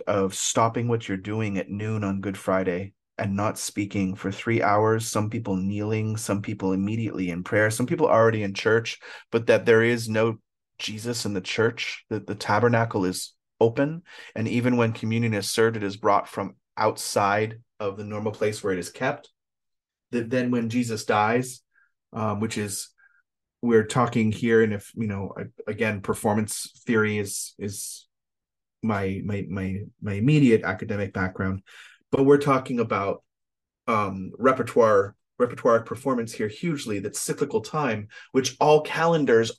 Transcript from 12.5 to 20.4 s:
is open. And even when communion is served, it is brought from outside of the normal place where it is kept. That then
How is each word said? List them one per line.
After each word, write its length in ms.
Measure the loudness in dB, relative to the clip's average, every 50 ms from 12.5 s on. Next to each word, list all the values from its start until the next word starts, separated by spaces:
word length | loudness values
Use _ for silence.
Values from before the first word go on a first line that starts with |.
| 2 4 6 6 4 4 2 2 0 0 0
is 280 | 0 -2 -4 -8 -12 _ _ _ _ _ 2
open. 440 | 2 2 4 2 -2 -2 -2 -8 -14 _ -20 -20 -20 -12 -6
And 120 | -4 -4 -2
even 300 | 0 0 2 2 2 4
when 160 | 2 2 0
communion 400 | -2 -4 -2 0 0 0 0 0
is 160 | -2 -4 -2
served, 280 | 2 4 2 2 2 0
it 60 | -4
is 140 | -6 -6 -2
brought 300 | 2 2 2 2 2 -2
from 280 | -6 -6 -6 -6 -8 _ _ _ -4 0
outside 840 | 0 0 0 -2 -8 -2 0 2 2 2 2 2 0 -2 -6 -12 _ _ _ -6
of 180 | -6 -6 -6 -6
the 60 | -10
normal 280 | -8 -8 -4 -6 -6
place 320 | -4 -2 -2 -2 -2 -2 -4
where 100 | -2 -2
it 60 | -2
is 120 | -4 -8
kept. 380 | -8 -4 -4 -4 -4 -6 -12 _ _ _ _ _ _ _ _ _ _ _ _ _ _ _ _ -6
That 180 | -6 -6 -4 -2
then 220 | -2 -2